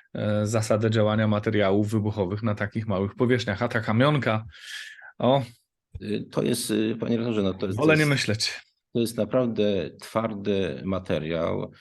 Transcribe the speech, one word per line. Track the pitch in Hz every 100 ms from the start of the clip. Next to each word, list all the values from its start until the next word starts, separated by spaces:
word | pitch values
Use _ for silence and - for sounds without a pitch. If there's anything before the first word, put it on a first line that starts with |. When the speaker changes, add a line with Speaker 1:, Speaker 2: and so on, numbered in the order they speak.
| _ -
Speaker 1:
e, | 107 104 104
zasadę | 113 110 110 110
działania | 110 104 107 107
materiałów | 104 110 104 98 101 104
wybuchowych | 110 104 101 90 104
na | 113 104
takich | 101 113 110
małych | 95 98 -
powierzchniach. | 123 123 110 95
A | 120
ta | 120
kamionka, | 113 110 139 151 117 110 113 - - - - - - -
o. | 120 135 120 - _ _ _ -
Speaker 2:
Y, | 101 107 -
to | -
jest, | - 117 -
y, | 107 110 113
panie | 117 117
redaktorze, | 120 107
no, | 98 95
to | 101
jest, | 98
Speaker 1:
Wolę | 156 156
Speaker 2:
to |
Speaker 1:
nie |
Speaker 2:
jest, | 151
Speaker 1:
myśleć. | 135 - 107 - - - _ _ 120
Speaker 2:
to |
jest | 113 117
naprawdę | 104 131 123 110 104 98 73 -
twardy | - 113 113 104 101 98 90 65 82
materiał. | 95 92 82 78 82 85 98 98 -